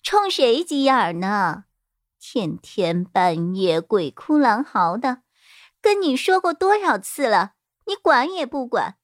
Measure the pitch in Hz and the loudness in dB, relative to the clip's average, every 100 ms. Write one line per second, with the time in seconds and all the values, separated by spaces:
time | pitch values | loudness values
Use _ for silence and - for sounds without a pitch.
0 | - 415 392 349 247 254 349 285 269 262 | 0 0 0 0 2 2 -2 0 2 2
1 | 175 170 190 208 180 160 _ _ _ _ | 0 -4 -4 -2 -2 -4 _ _ _ _
2 | _ _ - 254 170 165 - - 170 175 | _ _ -8 -6 -6 -10 -10 -4 -2 -2
3 | 185 190 180 160 170 185 185 160 165 208 | -2 0 0 0 -4 2 2 2 0 -2
4 | 147 - - 302 262 214 294 208 170 196 | -2 -8 0 4 4 2 -2 0 0 0
5 | 262 247 _ _ _ - - _ 427 403 | -4 -4 _ _ _ -20 -20 _ 0 2
6 | 349 262 - 370 359 330 370 415 370 208 | 0 0 0 0 0 -2 0 2 0 -2
7 | - - 262 196 196 _ _ _ - 403 | -6 -4 2 2 0 _ _ _ -10 -2
8 | - 262 285 370 269 285 247 214 123 - | 2 2 0 -6 -8 -8 -4 -4 -4 -10